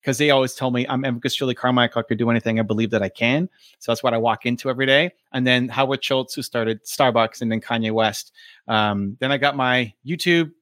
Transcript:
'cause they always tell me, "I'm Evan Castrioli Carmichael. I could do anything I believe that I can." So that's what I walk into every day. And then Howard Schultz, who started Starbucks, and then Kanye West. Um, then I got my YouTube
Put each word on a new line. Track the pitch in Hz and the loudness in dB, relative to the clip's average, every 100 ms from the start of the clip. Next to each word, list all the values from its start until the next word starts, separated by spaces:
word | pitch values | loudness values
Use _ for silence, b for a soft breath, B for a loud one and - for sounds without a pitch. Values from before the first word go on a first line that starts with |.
'cause | - 127 | -2 0
they | 147 | 4
always | 135 131 | 4 2
tell | - 131 | -2 -2
me, | 123 127 | -2 -2
"I'm | 131 | -2
Evan | 135 120 | -2 -4
Castrioli | 131 - 131 | -4 -2 -4
Carmichael. | 123 127 123 120 120 | -2 0 2 2 0
I | |
could | - 110 | -4 -2
do | 120 | 2
anything | 117 113 113 | 2 0 -2
I | |
believe | 107 110 113 | 0 0 0
that | 110 | 0
I | 98 | -2
can." | - 117 143 185 b b b | 0 0 0 -2 b b b
So | - | -4
that's | 117 | -2
what | 127 | 0
I | 117 | 0
walk | 117 107 120 | 0 0 -2
into | 120 135 | -4 -4
every | 127 135 | -2 2
day. | 139 175 _ _ | 2 2 _ _
And | 135 127 | -2 2
then | 123 123 | 2 0
Howard | 120 135 135 | 0 0 0
Schultz, | - 131 127 | -2 -2 -2
who | - | -8
started | 127 123 113 107 | -6 -2 -2 -4
Starbucks, | - - 135 117 110 - | -8 2 2 4 0 -2
and | 117 | -4
then | 110 | -4
Kanye | - 117 110 | -2 -2 0
West. | 110 110 104 - B B B - | 0 0 -2 -14 B B B -2
Um, | 110 107 101 98 - | 0 0 0 -4 -4
then | 131 | -4
I | 139 | 0
got | 143 139 | 0 0
my | 127 127 117 _ 127 | 0 0 -2 _ -8
YouTube | 170 175 170 160 _ | -4 2 2 2 _